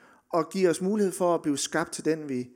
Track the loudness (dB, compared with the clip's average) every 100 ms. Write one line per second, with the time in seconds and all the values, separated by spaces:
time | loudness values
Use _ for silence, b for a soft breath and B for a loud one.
0 | b b b -2 0 2 2 2 0 2
1 | 0 2 2 2 0 -2 -2 -2 -4 -2
2 | -2 -2 -2 -6 -6